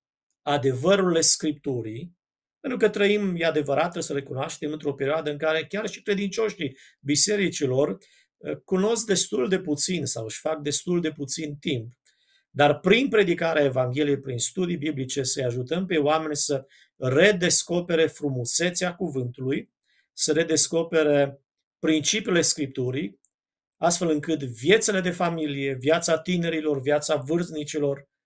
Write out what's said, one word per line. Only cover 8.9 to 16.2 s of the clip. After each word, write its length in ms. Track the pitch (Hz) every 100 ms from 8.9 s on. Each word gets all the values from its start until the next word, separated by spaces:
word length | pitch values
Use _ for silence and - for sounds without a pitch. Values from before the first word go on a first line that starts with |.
| 226 220
destul 440 | 185 - 220 240
de 100 | 185
puțin 460 | 170 147 - 175 127
sau 200 | - 110
își 140 | -
fac 200 | 156 156
destul 420 | 147 139 - 175
de 100 | 160
puțin 440 | 151 135 - 151 147
timp. 380 | - 123 113 - _ _ _ _ _
Dar 300 | 131 147 147
prin 300 | 185 226 269
predicarea 540 | 214 175 170 165 156
Evangheliei, 560 | 143 127 127 131 147 139
prin 180 | 135 120
studii 400 | - - 180 165
biblice, 460 | 147 143 131 143
să-i 200 | 127 143
ajutăm 420 | 127 123 123 165 190
pe 120 | 165
oameni 380 | 143 160